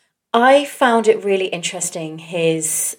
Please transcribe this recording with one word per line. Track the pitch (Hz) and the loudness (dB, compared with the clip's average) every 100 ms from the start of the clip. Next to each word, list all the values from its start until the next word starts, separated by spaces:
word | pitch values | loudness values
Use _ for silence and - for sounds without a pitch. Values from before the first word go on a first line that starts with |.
| _ _ _ | _ _ _
I | 233 247 277 285 | 2 4 4 2
found | - 262 226 220 | 0 2 2 2
it | 214 | 2
really | 196 190 185 | 2 -2 -2
interesting, | 170 165 180 170 175 156 160 | -6 -8 -8 -8 -8 -10 -12
his, | 165 170 165 160 156 - - | -10 -2 0 0 -2 -4 -6